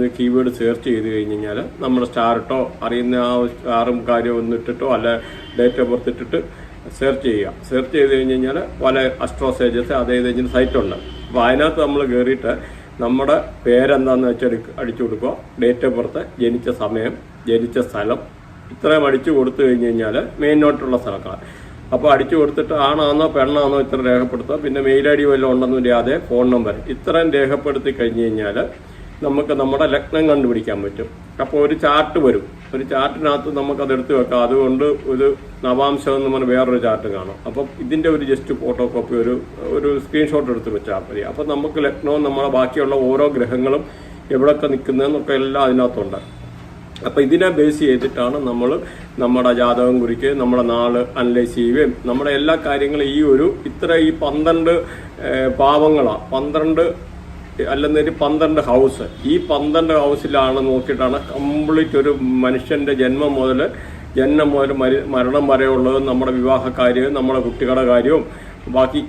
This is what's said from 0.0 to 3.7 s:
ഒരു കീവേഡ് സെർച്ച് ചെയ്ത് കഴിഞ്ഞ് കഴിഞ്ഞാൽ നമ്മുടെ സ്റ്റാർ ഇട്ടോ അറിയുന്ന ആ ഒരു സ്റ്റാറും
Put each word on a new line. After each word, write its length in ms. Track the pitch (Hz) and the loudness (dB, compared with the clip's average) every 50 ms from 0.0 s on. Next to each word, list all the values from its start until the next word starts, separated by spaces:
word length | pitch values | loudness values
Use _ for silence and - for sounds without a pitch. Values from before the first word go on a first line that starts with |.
ഒരു 80 | 123 120 120 | 0 -2 -2
കീവേഡ് 340 | - 123 123 123 127 127 123 123 - | -2 0 0 2 2 0 0 -2 -2
സെർച്ച് 280 | 117 117 120 123 - 135 | -2 -2 -2 -2 -2 -2
ചെയ്ത് 180 | 117 110 107 110 110 | -2 -2 -2 -2 -2
കഴിഞ്ഞ് 220 | 107 107 104 107 | -2 -2 -4 -4
കഴിഞ്ഞാൽ 220 | 104 107 104 104 117 - - - - | -6 -6 -6 -6 -8 -8 -10 -10 -6
നമ്മുടെ 240 | 139 127 127 123 123 117 | -2 0 0 0 0 -2
സ്റ്റാർ 260 | - 120 113 117 117 117 | -2 0 0 0 0 0
ഇട്ടോ 180 | - - 135 131 120 - - - - | -2 -2 -2 -2 -4 -4 -6 -8 -6
അറിയുന്ന 300 | 117 120 120 120 123 123 123 123 123 | -4 -4 -2 -2 0 0 0 0 0
ആ 40 | 123 123 | 0 0
ഒരു 100 | 123 117 120 | 0 -2 -4
സ്റ്റാറും 420 | - - - | -8 -6 -2